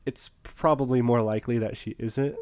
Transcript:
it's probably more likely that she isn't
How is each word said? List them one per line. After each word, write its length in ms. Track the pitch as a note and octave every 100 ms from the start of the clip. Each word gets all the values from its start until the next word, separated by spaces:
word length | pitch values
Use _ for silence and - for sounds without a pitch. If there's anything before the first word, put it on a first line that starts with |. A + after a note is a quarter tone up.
| -
it's 240 | - - _
probably 580 | - - D#3+ C#3+ C3 B2+
more 200 | A#2+ A#2+
likely 360 | G#2+ G#2+ - A#2
that 180 | A2 A2+
she 180 | A2 -
isn't 360 | A2+ C3+ C#3 -